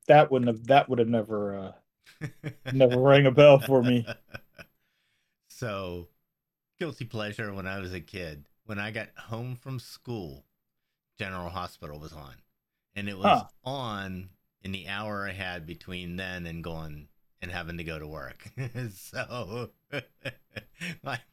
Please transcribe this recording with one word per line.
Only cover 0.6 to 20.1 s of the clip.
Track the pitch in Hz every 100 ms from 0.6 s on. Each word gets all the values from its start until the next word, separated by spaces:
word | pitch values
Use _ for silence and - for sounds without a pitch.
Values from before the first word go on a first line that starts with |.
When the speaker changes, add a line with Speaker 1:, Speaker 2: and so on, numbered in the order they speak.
| 117
Speaker 1:
that | 135 135
would | 123
have | 117
never, | 117 107 107 101 98
uh, | 95 - _ _ - -
Speaker 2:
<laughs> | 147 - 151 - 131
Speaker 1:
never | 131 127 123
rang | 139 139 135
a |
bell | 123 147 139
for | 139 135
me. | 123 123 113 - _ - - - - _ _ _ _ _ _ _ _
Speaker 2:
So, | - 120 98 92 87 85 _ _ _ _ _ _ -
guilty | 165 120 123
pleasure | 110 104 104 107
when | 98 92
I | 98
was | 90
a | 90
kid. | 80 98 82 73 71 _ -
When | 101
I | 104
got | 110 - -
home | - 113 123 123
from | 135 131
school, | - - - 117 80 67 _ _ _ _ _ _ _ -
General | 98 92 87
Hospital | 90 87 - 78 76
was | 78
on. | 82 69 65 _ _ _ _ _ 101
And | 101
it | 95
was | 202
Speaker 1:
Huh. | - - _
Speaker 2:
on | 127 139 120 101 95 92 95 _ _ _
in | 95
the | 95 85
hour | 98 107 101 98
I |
had | 95 92 90 80
between | 82 - 90 87 87
then | 92 92 85
and | 82
going | 82 80 78 73 76 _ _ _
and | 90
having | 90 82 85
to |
go | 82 78
to | 76
work. | 76 65 - - -
<laughs> | 131 123 120
So | 92 - 131 123 123 92 117 110 _ _
<laughs> | 143 -